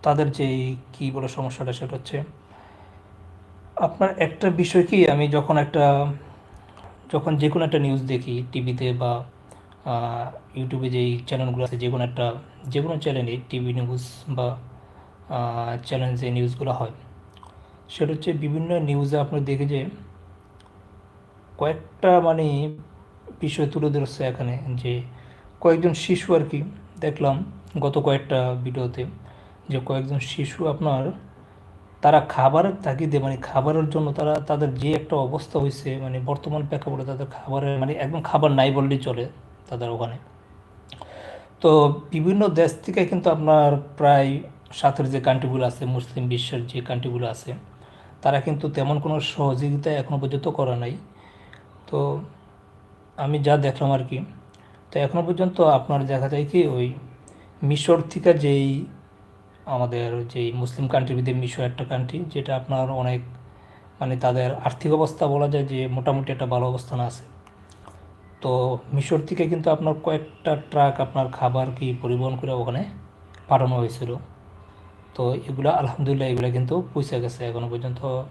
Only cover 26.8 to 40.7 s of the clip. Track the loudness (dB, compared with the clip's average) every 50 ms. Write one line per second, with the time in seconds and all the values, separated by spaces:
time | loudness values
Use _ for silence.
26.8 | -18 -18 -12 -4 -4 -4 -2 2 2 2 2 0 -2 -8 -10 -16 -18 -8 -6 -2
27.8 | -2 0 0 2 2 2 2 2 0 0 0 0 0 0 -2 -4 -4 -4 -4 -4
28.8 | -4 -4 -4 -6 -8 -8 -8 -14 -20 -20 -20 -20 -20 -20 -20 -20 -8 -4 -4 -4
29.8 | -2 -2 -2 -2 -2 -2 -4 -4 -4 -4 -6 -6 -6 -6 -4 -2 -2 -2 -2 0
30.8 | 0 0 0 0 0 -2 -4 -8 -14 -20 -20 -20 -20 -20 -20 -20 -20 -20 -20 -20
31.8 | -20 -20 -20 2 4 6 6 6 4 2 -2 4 4 4 6 6 4 2 0 -2
32.8 | -4 -4 -2 0 -2 0 0 0 0 0 -4 -4 -8 -2 -2 0 2 2 2 2
33.8 | 0 0 0 0 0 0 -2 0 0 0 0 0 0 -2 0 0 0 0 0 0
34.8 | 0 0 0 0 0 0 0 0 0 0 -2 -6 -6 -2 -2 0 0 0 -2 -4
35.8 | -6 -6 -6 -6 -6 -6 -6 -4 -2 -4 -4 -4 -4 -4 -4 -4 -4 -4 -4 -6
36.8 | -4 -4 -6 -6 -6 -6 -6 -6 -8 -10 -10 -14 -8 -4 -4 -2 0 0 0 0
37.8 | 0 -2 -2 -2 -2 -4 -4 -4 -4 0 2 4 6 6 6 6 6 6 4 4
38.8 | 2 2 2 0 0 -2 -4 -4 -4 -6 -8 -16 -20 -20 -20 -20 -14 -12 -8 -6
39.8 | -6 -6 -4 -4 -4 -6 -6 -10 -14 -18 -20 -20 -20 -20 -20 -20 -20 -20